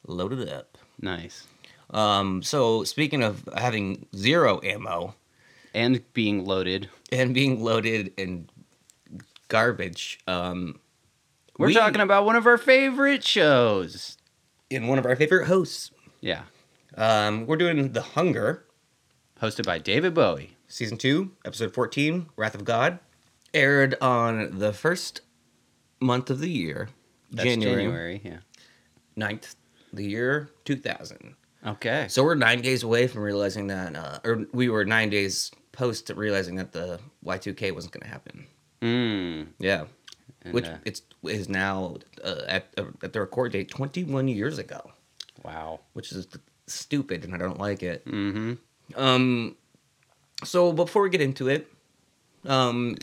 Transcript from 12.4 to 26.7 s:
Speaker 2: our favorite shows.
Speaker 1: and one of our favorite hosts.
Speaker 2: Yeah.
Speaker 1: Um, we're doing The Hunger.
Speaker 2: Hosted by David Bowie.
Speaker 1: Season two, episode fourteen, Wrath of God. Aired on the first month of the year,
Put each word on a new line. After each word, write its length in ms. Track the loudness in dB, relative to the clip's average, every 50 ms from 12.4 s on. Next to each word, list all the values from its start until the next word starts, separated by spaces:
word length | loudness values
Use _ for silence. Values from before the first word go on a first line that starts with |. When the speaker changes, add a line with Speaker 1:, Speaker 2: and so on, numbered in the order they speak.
| 8
Speaker 2:
our 120 | 8 6
favorite 640 | 6 8 6 6 6 6 4 2 2 2 2 2 2 0
shows. 920 | 2 4 6 6 6 8 6 6 6 4 2 0 -4 -8 -12 -14 -16 -16 -18 _ _ _ _ _ _ _ _ _ -6
Speaker 1:
and 160 | -4 -2 0
one 120 | 2 2 2
of 60 | 2
our 100 | 2 2
favorite 320 | 4 4 4 4 4 4
hosts. 440 | 4 4 2 2 0 -4 -10 -12 -14 _ _ _ -20 _ _
Speaker 2:
Yeah. 220 | -6 -6 -6 -6 -8 -16 _ _ _ _ _ _ _ _ -4
Speaker 1:
Um, 520 | 0 2 4 4 4 4 2 0 -2 -2
we're 100 | -2 0
doing 360 | 2 2 2 2 2 0 0 -2
The 80 | -4
Hunger. 640 | -4 -4 -2 0 2 2 2 2 0 0 -2 -2 -6 _ _ _ _ _ _ _ _ _ _ _ _ _ _ -6
Speaker 2:
Hosted 240 | -4 -4 -2 -2 -2
by 140 | -2 -2 -2
David 340 | 0 0 2 2 2 2 2
Bowie. 440 | 4 4 2 2 -2 -6 -14 -20 _ _
Speaker 1:
Season 300 | -16 -10 -8 -8 -8 -6
two, 340 | -2 0 2 2 2 0 -4 -10 _ -14
episode 280 | -12 -8 -6 -6 -4 -4
fourteen, 540 | -4 -4 -4 -2 -2 -2 0 -2 -4 -6 -8 _
Wrath 180 | -4 -4 -4 -4
of 100 | -4 -4
God. 340 | -2 0 2 2 0 0 -4 _ _ _ _ _ _ _ _ _ _ 0
Aired 420 | 2 4 6 6 6 4 4 2 2
on 580 | 2 2 4 4 2 2 0 -2 -4 -4 -4 -2
the 140 | -2 -2 -2
first 480 | 0 -2 -2 -2 -2 -6 -10 -12 -14 -18 _ _ _ _ _ _ _ _ _ _ _ _ _ _ -2
month 300 | 0 2 2 2 0 -2
of 100 | -4 -4
the 100 | -4 -4
year, 380 | -4 -4 -4 -4